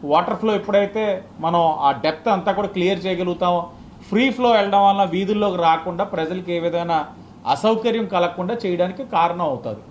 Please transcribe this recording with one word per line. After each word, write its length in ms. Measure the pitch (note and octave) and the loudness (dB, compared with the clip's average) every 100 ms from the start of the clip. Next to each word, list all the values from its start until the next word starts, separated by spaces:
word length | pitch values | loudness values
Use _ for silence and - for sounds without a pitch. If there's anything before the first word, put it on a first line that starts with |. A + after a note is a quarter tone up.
| C#3+ | 4
వాటర్ 260 | D#3 F3+ G#3 | 2 2 -2
ఫ్లో 100 | A3 G#3 | 0 -2
ఎప్పుడైతే 440 | G#3 G3+ G3+ A3 G#3+ F#3+ - - D#3+ | 2 0 2 -2 -2 -4 -8 -6 0
మనం 140 | F3 E3 D3+ C#3 | 2 2 2 0
ఆ 40 | C3 D#3 | 2 -2
డెప్త్ 260 | D#3 A#3 G3 | -2 -2 0
అంతా 180 | F#3 F#3+ | 0 -2
కూడా 120 | G3+ F#3+ | -2 0
క్లియర్ 260 | F3+ F#3+ F#3 | 0 0 -4
చేయగలుగుతామో, 540 | F3+ F3+ E3+ F3+ F3 E3+ - - - - | -4 -4 0 0 0 -2 -12 -20 -20 -4
ఫ్రీ 140 | G3+ C4 B3 | 2 2 2
ఫ్లో 140 | A#3+ A3 | 4 4
వెళ్ళడం 240 | G3+ G3 G3 | 4 4 4
వల్ల 160 | G3 F#3+ F3 | 4 0 0
వీధుల్లోకి 460 | F#3+ G#3 G#3 F3+ E3 | -2 0 0 2 2
రాకుండా 380 | E3 F3 F3 G3 F3 | 2 0 -4 -4 -2
ప్రజలకు 360 | D#3+ F#3 F3 F3 | -4 -6 -4 -2
ఏ 40 | E3+ | -2
విధమైన 280 | E3+ E3+ D#3+ D3 - - - - C#3 | -2 0 -2 -2 -12 -20 -12 -2 0
అసౌకర్యం 520 | G#3+ A3 A3+ A3 G3+ F#3 | 2 2 0 -2 -2 0
కలగకుండా 420 | F3 F#3 F3+ A#3 G3 | 0 -2 -6 -4 -2
చేయడానికి 380 | F3 F3+ F#3+ B3+ F3+ | 0 -2 -2 -4 0
కారణం 280 | E3+ F3 E3+ | 0 0 -2
అవుతుంది. 320 | B2+ A#2 G#2 - | -4 -6 -10 -14